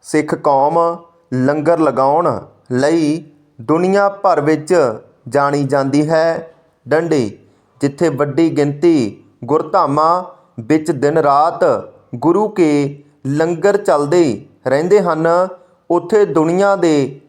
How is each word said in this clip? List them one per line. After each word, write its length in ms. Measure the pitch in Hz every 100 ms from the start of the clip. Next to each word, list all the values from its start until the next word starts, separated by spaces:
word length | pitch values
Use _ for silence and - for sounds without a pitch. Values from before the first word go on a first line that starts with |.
ਸਿੱਖ 320 | - 156 151
ਕੌਮ 600 | 151 151 139 143 165 170 170 - _ _
ਲੰਗਰ 440 | 127 131 151 147 165
ਲਗਾਉਣ 640 | 156 123 135 147 170 110 - _ _
ਲਈ 520 | 127 143 165 151 160 - _ _ _
ਦੁਨੀਆ 480 | 113 156 185 196 202
ਭਰ 320 | 202 196 160
ਵਿੱਚ 580 | 147 156 151 180 135 107 - _ -
ਜਾਣੀ 360 | 139 143 143
ਜਾਂਦੀ 460 | 139 139 135 143 151
ਹੈ। 440 | 160 165 160 - _ _ _ 127
ਡੰਡੀ, 500 | 147 165 151 110 - _ _ _ _
ਜਿੱਥੇ 280 | 143 143 170
ਵੱਡੀ 480 | 139 147 139 165 139
ਗਿਣਤੀ 680 | 143 143 170 160 110 - _ _
ਗੁਰਧਾਮਾਂ 800 | 120 143 156 190 156 143 156 175 185 - _ -
ਵਿੱਚ 300 | 113 156 156
ਦਿਨ 280 | 139 143 160
ਰਾਤ 460 | 143 139 156 - 180 110 - - _
ਗੁਰੂ 340 | 123 127 180 214
ਕੇ 540 | 208 165 147 143 143 - _ 135
ਲੰਗਰ 500 | 147 165 170 196 196
ਚੱਲਦੇ 720 | 196 156 147 175 165 101 - _ -
ਰਹਿੰਦੇ 340 | 135 175 208
ਹਨ, 480 | 180 156 160 175 185 185 _ _ _
ਉੱਥੇ 340 | 170 170 220
ਦੁਨੀਆ 520 | 196 156 160 180 202 196
ਦੇ 440 | 170 151 131 -